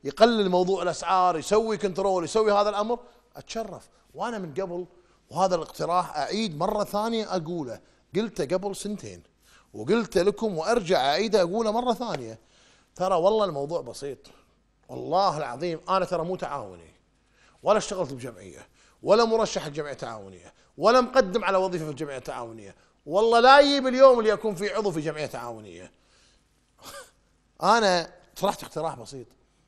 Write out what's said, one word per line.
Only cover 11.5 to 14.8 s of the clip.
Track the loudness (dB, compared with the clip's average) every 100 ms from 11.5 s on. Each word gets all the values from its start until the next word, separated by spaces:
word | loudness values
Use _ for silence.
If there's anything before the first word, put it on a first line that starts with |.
| 0 -2
مرة | -2 -2
ثانية، | -2 -4 -6 -8 -14 _ _ _ _ _
ترى | -6 0
والله | 2 4 2
الموضوع | 0 -2 -4 -6
بسيط، | -6 -12 -12 -12 -18 -20 _ _ _ _